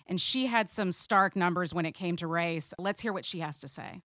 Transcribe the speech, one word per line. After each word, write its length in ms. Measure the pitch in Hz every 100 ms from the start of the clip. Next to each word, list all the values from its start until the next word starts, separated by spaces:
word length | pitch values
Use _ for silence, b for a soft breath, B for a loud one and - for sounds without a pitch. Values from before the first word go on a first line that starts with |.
| B
and 120 | 185
she 280 | - 262 262
had 240 | 233 214
some 220 | - 196
stark 440 | 175 - 202 190 196
numbers 380 | 180 175 175
when 100 | 165
it 80 | 160
came 240 | 147 185 170
to 100 | 165
race. 460 | 165 170 165 156 -
Let's 240 | 185 202
hear 100 | 226
what 140 | 190 -
she 140 | 180
has 180 | 156 143
to 80 | 139
say. 320 | - 98 131